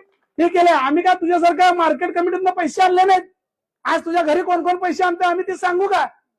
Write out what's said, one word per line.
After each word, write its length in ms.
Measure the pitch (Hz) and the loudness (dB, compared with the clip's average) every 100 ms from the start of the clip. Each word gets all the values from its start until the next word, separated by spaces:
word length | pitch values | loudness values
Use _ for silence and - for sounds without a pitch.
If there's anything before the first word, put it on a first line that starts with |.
| - _ _ - | -6 _ _ -2
हे 60 | 339 | 0
केलंय. 240 | 349 349 | 2 4
आम्ही 300 | 302 262 302 | 2 2 0
का 120 | 349 | 0
तुझ्यासारख्या 600 | 370 339 349 339 320 359 | 0 0 0 2 2 2
मार्केट 440 | 359 320 302 349 349 | 2 0 0 -4 -2
कमिटीतनं 320 | 349 359 370 | -2 -2 -2
पैसे 320 | 370 320 381 | -2 -4 0
आणले 200 | 370 359 | 2 4
नाहीत? 200 | 381 370 359 _ _ _ _ _ | 4 2 0 _ _ _ _ _
आज 200 | - 320 | -4 -4
तुझ्या 180 | 339 339 | -2 -2
घरी 200 | 302 330 | 0 -2
कोण 200 | 370 349 | 0 -2
कोण 140 | 339 359 | -2 -2
पैसे 280 | 370 294 | -4 -2
आणते 220 | 370 349 359 | -2 0 -2
आम्ही 180 | 349 370 | -2 -4
ते 80 | 349 | -4
सांगू 300 | 359 359 392 | -2 -2 0
का? 200 | 359 269 - _ | 0 -2 -6 _